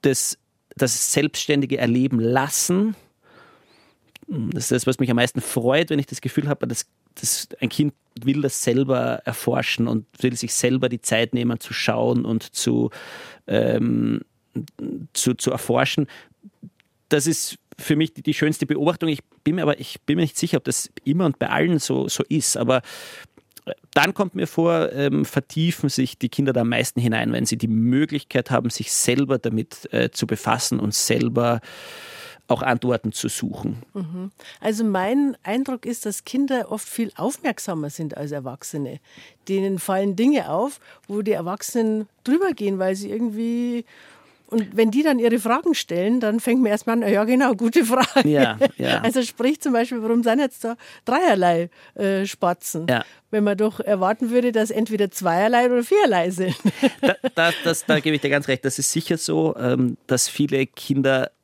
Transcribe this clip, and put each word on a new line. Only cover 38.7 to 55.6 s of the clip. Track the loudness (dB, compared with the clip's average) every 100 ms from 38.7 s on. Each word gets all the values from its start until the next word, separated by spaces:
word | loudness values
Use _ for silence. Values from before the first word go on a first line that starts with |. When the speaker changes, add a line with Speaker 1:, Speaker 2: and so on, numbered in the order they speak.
| -8 -8 -10 _ -20 -20 _ -4
Speaker 2:
Denen | -2 0 -2
fallen | -2 0 0
Dinge | 2 2 2 0
auf, | -2 -2 -6 -20 -20 -8
wo | -6
die | -2
Erwachsenen | -2 -2 -8 -4 -2 0 -2 -6 _
drüber | 0 2 2
gehen, | -2 -4 0
weil | -2 -2
sie | -6
irgendwie... | -4 -4 -2 -2 -2 -2 -4 -8 -20 -20 -20 _ _ _
Und | -2 -2 2
wenn | 2
die | 4
dann | 2 4
ihre | 4 2
Fragen | 2 0 2
stellen, | 0 -2 -2 2 2
dann | 2 0
fängt | 2 2
man | 4
erstmal | 2 0 0
an, | 2
„Ja | 2
genau, | 4 4 4
gute | 2 2 4 4
Frage.“ | 2 4 4 4
Speaker 1:
Ja, | 6 4 4 0 2
ja. | 0 2
Speaker 2:
Also | 2 0
sprich | -2 0 0 0
zum | 0
Beispiel, | 0 0 -2
warum | 0 2
sind | 4 2
jetzt | 0 -2
da | -8 -8 -14 -12 -2
dreierlei, | 2 4 4 4 4 0 -8 -20
äh, | -4 0 0 -2
Spatzen? | 0 0 0 -6 -6 0
Speaker 1:
Ja. | 0 -2 -16 _
Speaker 2:
Wenn | 0
man | 0 2
doch | -2 -2
erwarten | -2 0 2 0 0
würde, | 2 2
dass | 0 0
entweder | 0 -2 0 -2
zweierlei | 0 0 2 4 4